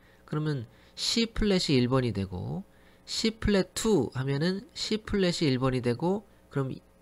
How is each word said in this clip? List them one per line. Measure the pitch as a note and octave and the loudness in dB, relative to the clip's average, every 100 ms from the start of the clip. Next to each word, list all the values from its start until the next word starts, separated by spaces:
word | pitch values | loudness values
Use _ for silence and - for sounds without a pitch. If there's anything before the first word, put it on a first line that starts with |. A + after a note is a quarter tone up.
| - - - | -20 -20 -8
그러면 | D3+ D#3 C#3 A2 - - - | -4 -2 -4 -6 -16 -18 -8
C | - A#3 A3+ | -2 0 0
플랫이 | - G#3+ F3+ - C3 | 0 2 2 4 2
일 | B2 | 4
번이 | C3 B2 | 2 0
되고, | G2 F#2+ F#2 G#2+ D#3+ - - - - - | -2 -4 -6 -8 -8 -10 -18 -20 -20 -10
C | - A3+ | -4 -2
플랫 | A3 - G3 F#3 - | 0 2 2 0 -2
투 | A3+ F#3 A2+ B2+ | 2 2 2 -2
하면은 | C3+ C#3 E3+ G3 - | -2 0 -2 -2 -8
C | - - G#3+ | -10 -4 -4
플랫이 | - G3+ F3+ E3+ D#3 | -2 0 0 2 2
일 | B2+ | 2
번이 | C3 B2+ | 2 0
되고, | A#2+ A#2+ E3+ G3+ - - - | 0 0 0 -2 -6 -20 -8
그럼 | C#3 C3 - - _ | -4 -4 -8 -16 _